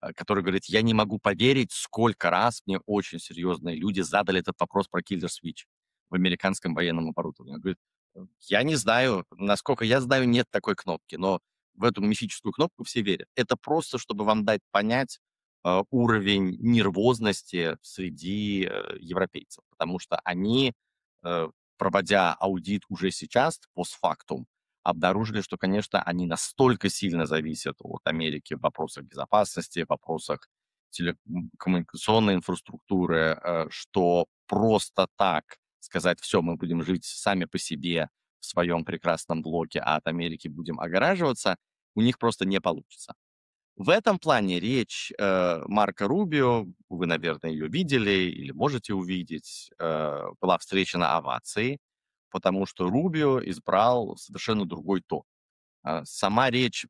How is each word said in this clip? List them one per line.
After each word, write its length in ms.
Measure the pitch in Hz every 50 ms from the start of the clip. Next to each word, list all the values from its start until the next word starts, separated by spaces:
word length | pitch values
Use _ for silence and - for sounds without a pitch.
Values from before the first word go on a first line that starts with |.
э, 120 | - - -
который 300 | - - - 104 101 85
говорит: 220 | 95 90 98 -
"Я 160 | - 101 107
не 120 | 113 117 110
могу 240 | 107 107 101 110 95
поверить, 520 | - 107 98 - 117 131 139 135 117 - -
сколько 560 | - - - - 110 117 117 101 - - 85
раз 320 | 87 92 110 120 117 - -
мне 140 | 98 95 95 -
очень 320 | - 104 101 - - 80 85
серьёзные 560 | - - - 80 87 92 87 76 78 87 82
люди 240 | 78 90 107 92 95
задали 380 | 87 71 85 101 98 98 92 90
этот 200 | 82 - - -
вопрос 280 | 87 - - 98 95
про 140 | - - 90
killer 280 | - - 98 85 82 85
switch 360 | - - - 85 - - - _ _ _ _ _ _ _ _ _
в 60 | 87
американском 580 | 90 90 92 90 - - 95 95 - - 90 80
военном 360 | 82 87 85 82 82 80 80
оборудовании". 460 | 78 87 80 78 71 - - 67 71
Он 60 | 78
говорит: 180 | 78 95 90 - _ _ _ _ _ _ _
"Э, 60 | 92 92 92 _ _ - -
я 140 | 98 107 131
не 120 | 156 156
знаю, 500 | 131 98 113 113 123 131 131 107 90 - - -
насколько 480 | - 98 101 101 - - - 131 - 117
я 160 | 110 127 135
знаю, 260 | 127 123 139 131 127 120
нет 180 | 117 127 - -
такой 240 | - 101 - 107 95
кнопки, 400 | - - 92 82 - - - 85
но 220 | 80 92 98 92 87 - _ _ _ _ _ _
в 80 | - 101
эту 180 | 120 104 104
мифическую 520 | 101 104 107 - 117 98 - - - 104 -
кнопку 300 | - 156 180 - - 117
все 180 | - - 120
верят". 260 | 101 101 90 85 - - _
Это 200 | - 120 - 127
просто, 400 | - - 139 151 165 - - -
чтобы 280 | 120 - - 110 101 104
вам 200 | 107 107 110 104
дать 160 | 107 107 98 - _
понять, 480 | - 101 104 110 117 131 131 - - - _ _ _ _ _ _ _ _ -
э, 180 | 90 90 - 101 -
уровень 680 | 135 123 120 113 110 107 95 101 101 98 95 92 90 -
нервозности 1160 | - 117 120 117 101 98 85 95 110 127 123 110 113 104 95 - - - - 87 85 82 76 -
среди, 840 | - - - - 92 87 73 73 85 92 101 104 104 104 101 95 92 92
э, 280 | 98 98 98 - 98 95
европейцев, 640 | 90 82 87 95 95 - - - - _ - - _ _
потому 300 | _ _ 80 85 92 90
что 200 | - - 85 - -
они, 480 | 92 90 90 98 107 117 131 139 123 120 - _ _ _ _ _ _ _ _ -
э, 260 | 87 87 85 80 80 - _ _ _ _
проводя 560 | _ - 98 98 101 90 90 101 98 90 82 -
аудит 500 | - - 98 95 90 80 95 104 95 - _
уже 220 | 98 87 92 92
сейчас, 480 | - - 78 - - 120 135 165 - - - _ _
постфактум, 680 | 90 87 - - - - 85 78 - - - 76 65 - - _ _ _ _ _ _ _
обнаружили, 580 | - 85 82 82 90 95 104 113 107 107 104
что, 160 | 95 - 98
конечно, 440 | - - 95 98 104 - - - 95
они 240 | - - 87 90 90
настолько 640 | 85 82 - - - - - 131 127 117 - - 95
сильно 360 | - - 101 92 85 85 80
зависят 500 | 69 78 80 78 78 78 - - 80 71 -
от 200 | - - - - -
Америки 480 | - 80 82 80 78 73 73 - - 76
в 60 | 64
вопросах 420 | - 80 - - 76 69 - 71 67
безопасности, 800 | - - 71 67 - 101 107 101 - - 87 - - - 87 80
в 60 | -
вопросах 580 | 76 - _ - 80 76 - - 73 - - _ _ _ _ _ _ _ _ _
теле-, 260 | - - 87 87 82 - _
м, 240 | - 80 90 85 - - _
коммуникационной 760 | - 92 92 87 82 - - 85 - - 110 113 110 104 95
инфраструктуры, 1040 | 87 - - 90 - - - - - - _ 98 92 87 85 85 80 80 80 80 - -
э, 240 | 87 87 82 80 73
что 580 | - - - - - 98 90 87 87 87 85 - _ _ _
просто 600 | - 101 92 107 113 107 101 - - - - 185 - _
так 260 | - 101 92 82 78 - _ - - _ _ _ _
сказать: 380 | - - - 90 80 92 85 -
"Всё, 200 | - - - 90
мы 140 | 82 85 85
будем 280 | 80 95 82 85 82 78
жить 220 | 85 92 85 -
сами 400 | - - - - 104 98 92 85
по 140 | - - 92
себе 500 | - - - 69 69 87 85 82 76 - _ _ _ _ _ _
в 60 | -
своём 400 | - - 87 87 87 85 85 80
прекрасном 560 | - 85 80 - 87 82 - - - 85 80
блоке, 380 | 78 80 82 82 80 80 - 85
а 180 | - - 78
от 100 | 78 -
Америки 400 | 82 82 87 85 82 80 - -
будем 320 | 80 71 82 80 85 78 -
огораживаться", 800 | 82 82 87 98 131 170 196 180 170 139 120 - - 101 87 - _ _ _ _ _ _ _
у 60 | 107
них 160 | 113 123 123
просто 280 | - 117 117 - - 95
не 160 | 95 95 92
получится. 520 | - 90 82 - - _ - - - - - - _ _ _ _ _ _ _ _ _ _ _
В 120 | - 95 143
этом 300 | 180 220 - 226 196 175
плане 400 | - 160 139 113 101 95 87 87
речь, 540 | 87 113 135 127 104 - - - - - - -
э, 440 | 101 98 95 92 90 87 85 80 -
Марко 400 | - 101 107 104 92 - - 101
Рубио, 580 | 101 147 202 208 170 156 143 131 123 120 113 101 87 - _ _ _
вы, 160 | 87 85 90
наверное, 440 | 85 82 78 80 82 76 71 - 80
её 160 | 80 76 78 76
видели 420 | 90 170 190 143 139 123 107 101 98 95 92 87
или 220 | - - - -
можете 420 | - - 120 110 135 117 - - 101
увидеть, 760 | 95 90 90 92 90 82 - 82 71 - - - - - - _ -
э, 500 | 87 82 80 78 78 76 73 71 - - - -
была 160 | 95 92 87
встречена 580 | - - - 95 95 92 - - 92 85 65 76
овацией, 600 | 82 73 69 64 60 - - - 107 113 127 139 - _ _ _ _ _ _ _ _ _ _
потому 340 | - 92 - 95 95 98 98
что 240 | - - - 90 90
Рубио 500 | 104 135 170 190 156 156 151 139 131 123 - -
избрал 680 | - - - 90 85 98 110 123 123 123 107 - -
совершенно 480 | - - - 104 - - 117 110 104 98
другой 360 | 82 82 78 73 95 98 90 -
тон. 160 | - - 71 - _ _ _ _ _ _ _ _ _ _ _ -
Э, 180 | 76 80 82 -
сама 440 | - - - - 98 104 120 135 131
речь 340 | 117 127 127 113 - - -